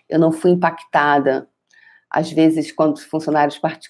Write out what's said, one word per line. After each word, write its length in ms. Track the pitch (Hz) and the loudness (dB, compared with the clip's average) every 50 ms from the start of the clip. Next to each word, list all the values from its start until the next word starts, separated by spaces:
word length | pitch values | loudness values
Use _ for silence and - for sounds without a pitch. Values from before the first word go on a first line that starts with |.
| _ _ | _ _
eu 100 | 156 160 | 0 2
não 120 | 165 160 160 | 2 2 0
fui 180 | 160 - 180 | 0 2 2
impactada." 960 | 180 175 175 165 165 - - _ - 156 147 147 143 143 135 139 131 135 - - _ _ _ _ _ _ _ _ _ _ _ _ - | 2 2 2 -2 -4 -4 -14 _ -2 0 2 2 2 2 2 0 -2 -2 -6 -10 _ _ _ _ _ _ _ _ _ _ _ _ -6
Às 160 | 151 160 160 | -4 -4 -2
vezes, 440 | 160 156 160 160 160 156 147 - - | 0 2 2 2 2 0 -4 -6 -4
quando 260 | - 156 156 147 151 | -2 0 0 0 -4
funcionários 580 | - - - 160 160 160 151 151 147 147 143 - | -8 -8 -8 -8 -4 -2 0 0 0 0 -2 -4
parti-, 320 | - 165 165 - - - | -6 -6 -6 -6 -16 -20